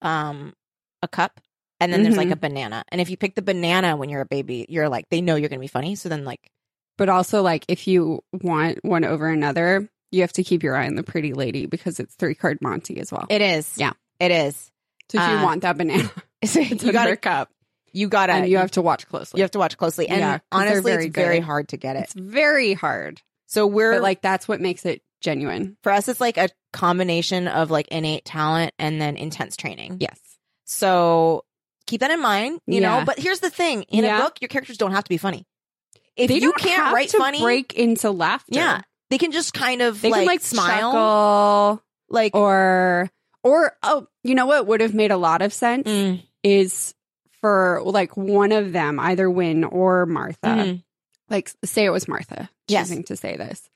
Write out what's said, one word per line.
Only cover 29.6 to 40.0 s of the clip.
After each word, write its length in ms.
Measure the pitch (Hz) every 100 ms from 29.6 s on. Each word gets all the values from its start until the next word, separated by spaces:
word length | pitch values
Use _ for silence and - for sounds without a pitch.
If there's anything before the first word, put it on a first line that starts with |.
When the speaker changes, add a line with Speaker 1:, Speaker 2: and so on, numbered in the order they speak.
| 139 90 55 185
Speaker 2:
Yes. 180 | - - _ _ _ _
Speaker 1:
So 800 | - - 190 175 170 165 165 160 - _ _ _ -
keep 140 | 233
that 100 | 269
in 100 | 330
mind, 400 | 247 202 247 330 -
you 140 | 196
know. 180 | 190 240
Speaker 2:
Yeah. 60 |
Speaker 1:
But 140 | 269 269
here's 220 | 349 370
the 100 | 349
thing. 320 | - 339 226 -
In 140 | 214
Speaker 2:
Yeah. 140 | 220 214
Speaker 1:
a 40 |
book, 160 | 294 -
your 80 | 247
characters 300 | 269 262 226
don't 140 | 196
have 120 | 196
to 40 | -
be 80 | 170
funny. 260 | 196 175 - _ _ _ _ _ _ -
If 120 | 165
Speaker 2:
They 80 | 262
Speaker 1:
you 40 | 285
Speaker 2:
don't 40 | -
Speaker 1:
can't 240 | 381 349
Speaker 2:
have 120 | 294
Speaker 1:
write 160 | 233 294
Speaker 2:
to 80 | 427
Speaker 1:
funny, 220 | 269 285
Speaker 2:
break 320 | 233 247 254
into 360 | - 233 226 214
laughter. 360 | 185 165 254 -
Speaker 1:
yeah, 260 | 285 339 196 - _ -
they 80 | 262
can 140 | 339
just 200 | 311 -
kind 300 | - 254 247
of, 180 | 240 208